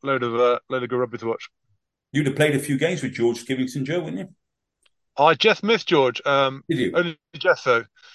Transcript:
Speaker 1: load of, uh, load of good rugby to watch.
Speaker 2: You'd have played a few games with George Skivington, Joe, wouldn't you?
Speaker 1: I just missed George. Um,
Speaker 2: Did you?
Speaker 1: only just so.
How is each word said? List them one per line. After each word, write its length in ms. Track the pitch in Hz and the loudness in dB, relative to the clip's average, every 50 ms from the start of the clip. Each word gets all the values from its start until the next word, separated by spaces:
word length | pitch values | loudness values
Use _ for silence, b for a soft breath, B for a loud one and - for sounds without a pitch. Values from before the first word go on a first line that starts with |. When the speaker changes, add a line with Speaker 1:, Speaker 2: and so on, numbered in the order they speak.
| - | -4
Speaker 1:
load 160 | 139 135 127 | -2 -2 -2
of, 120 | 123 120 113 | -2 -2 0
uh, 240 | 120 123 120 120 - - - | 2 2 2 2 0 -2 -4
load 140 | 131 127 | -6 -4
of 60 | 123 113 | -4 -2
good 80 | 127 123 | -2 -2
rugby 200 | 127 110 120 107 | -2 -2 -4 -6
to 80 | 113 | -6
watch. 220 | 113 113 - - - _ _ _ _ _ _ _ _ _ _ _ _ | -4 -6 -6 -8 -16 _ _ _ _ _ _ _ _ _ _ _ _
Speaker 2:
You'd 140 | - 143 147 | -2 -2 0
have 100 | 135 135 | 0 0
played 180 | - 151 151 139 | 2 2 2 2
a 60 | 127 | 0
few 180 | - 147 139 127 | -2 -2 -2 0
games 240 | 151 175 185 147 | 0 -2 -2 -4
with 120 | 151 113 - | -6 -6 -4
George 300 | - 117 120 117 - - | 0 0 0 0 -2 -4
Skivington, 400 | - 131 127 127 127 - 143 131 | -4 -4 -4 -4 -4 -4 -6 -6
Joe, 160 | 139 165 180 | -4 -4 -4
wouldn't 180 | 160 156 165 190 | -4 -6 -8 -10
you? 100 | 185 - - _ _ _ _ _ _ _ _ _ _ _ _ _ _ _ _ | -10 -12 -16 _ _ _ _ _ _ _ _ _ _ _ _ _ _ _ _
Speaker 1:
I 180 | - 143 160 156 | 4 4 4 4
just 280 | - - 220 202 - | 6 4 2 2 2
missed 260 | - 208 233 190 - - | 2 0 0 0 0 2
George. 320 | 175 147 135 123 117 - - | 2 4 4 2 0 -2 -2
Um, 360 | 143 139 139 135 135 135 135 - - | 0 2 2 2 0 -2 -6 -6 -6
Speaker 2:
Did 100 | 160 127 | -4 -2
you? 140 | 117 90 - | -2 -2 0
Speaker 1:
only 220 | 170 175 170 156 - _ _ - | 0 -2 -2 -4 -10 _ _ -12
just 300 | 147 - 180 151 - - | -2 0 0 0 2 2
so. 200 | 131 120 117 113 - _ b b b | 0 0 0 0 -6 _ b b b